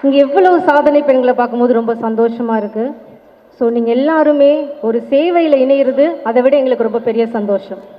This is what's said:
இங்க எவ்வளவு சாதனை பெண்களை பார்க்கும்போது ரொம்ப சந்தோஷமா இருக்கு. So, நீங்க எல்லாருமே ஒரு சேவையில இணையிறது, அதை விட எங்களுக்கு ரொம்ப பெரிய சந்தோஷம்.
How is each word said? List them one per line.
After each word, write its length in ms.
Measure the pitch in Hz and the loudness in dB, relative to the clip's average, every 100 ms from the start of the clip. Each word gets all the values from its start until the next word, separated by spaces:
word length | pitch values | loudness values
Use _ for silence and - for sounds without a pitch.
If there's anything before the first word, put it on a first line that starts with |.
இங்க 160 | 277 277 | 2 2
எவ்வளவு 440 | 277 294 370 349 | 2 2 2 2
சாதனை 420 | - 294 294 294 | 2 2 2 2
பெண்களை 300 | 285 254 247 | 2 2 2
பார்க்கும்போது 400 | 247 240 233 240 | 0 -2 0 0
ரொம்ப 220 | 233 233 226 | 0 -2 -4
சந்தோஷமா 600 | 226 220 233 233 233 220 | -4 -2 -2 -2 -4 -4
இருக்கு. 400 | 202 214 247 302 - - - _ _ _ | -4 -6 -8 -10 -20 -20 -20 _ _ _
So, 140 | 233 | -2
நீங்க 220 | 233 226 | -2 -2
எல்லாருமே 800 | 240 285 320 302 294 285 294 285 - | 0 0 2 2 4 4 2 -4 -6
ஒரு 220 | 220 233 233 | -4 -4 0
சேவையில 440 | 277 339 349 320 | 0 2 0 2
இணையிறது, 680 | 277 254 277 262 254 311 330 | 2 2 2 2 2 0 -2
அதை 200 | 220 233 | -2 0
விட 160 | 247 285 | 2 2
எங்களுக்கு 260 | 262 240 | 0 -2
ரொம்ப 160 | 226 220 | -2 -4
பெரிய 280 | 226 226 226 | -4 -2 -4
சந்தோஷம். 520 | 226 202 196 - 190 - | -4 -4 -4 -6 -18 -18